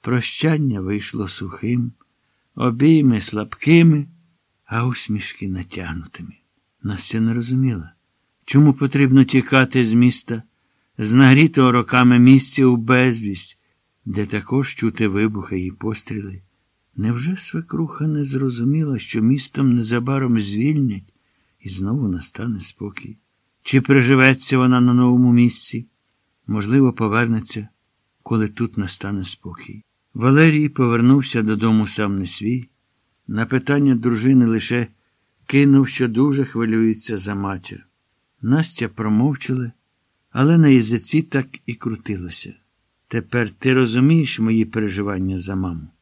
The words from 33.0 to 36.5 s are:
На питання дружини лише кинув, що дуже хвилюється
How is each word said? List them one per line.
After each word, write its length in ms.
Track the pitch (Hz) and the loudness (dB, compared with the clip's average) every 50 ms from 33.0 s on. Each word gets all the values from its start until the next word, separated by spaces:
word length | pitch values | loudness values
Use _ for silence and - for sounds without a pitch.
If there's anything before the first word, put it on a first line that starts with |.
| _ _ _ _ _ - | _ _ _ _ _ -10
На 180 | 101 107 117 | -6 -6 -6
питання 480 | 117 127 131 127 139 143 143 143 139 131 | -2 -4 -4 -2 0 0 2 2 2 2
дружини 520 | 117 113 123 120 110 110 131 135 131 123 | 2 0 -2 -2 0 2 4 4 4 4
лише 400 | 113 113 110 - - 117 120 120 - _ _ _ _ _ _ _ _ _ _ _ | 4 2 -2 -2 -2 -2 -4 -4 -4 _ _ _ _ _ _ _ _ _ _ _
кинув, 420 | _ - 135 143 139 139 139 135 127 | _ 2 2 4 6 6 4 4 2
що 200 | - - 131 120 | 0 -4 -4 -2
дуже 360 | 113 113 139 147 139 135 135 | 0 0 0 0 2 -2 -4
хвилюється 760 | - | -4